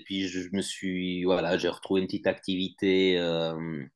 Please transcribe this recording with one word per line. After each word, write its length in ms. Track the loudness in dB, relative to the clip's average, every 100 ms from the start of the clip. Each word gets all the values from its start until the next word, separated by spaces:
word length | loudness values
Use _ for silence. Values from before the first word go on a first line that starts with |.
puis, 260 | -2 -4 -2
je, 100 | -4
je 100 | -2
me 80 | -2
suis, 640 | -4 -6 -4 -2 -2 0 2
voilà, 320 | 2 2 2
j'ai 100 | 0
retrouvé 320 | -2 0 0
une 80 | 0
petite 200 | 0 0
activité, 880 | -2 -2 -2 -4 0 2 4 4 4
euh, 640 | 2 0 -2 -4 -6 -6 -8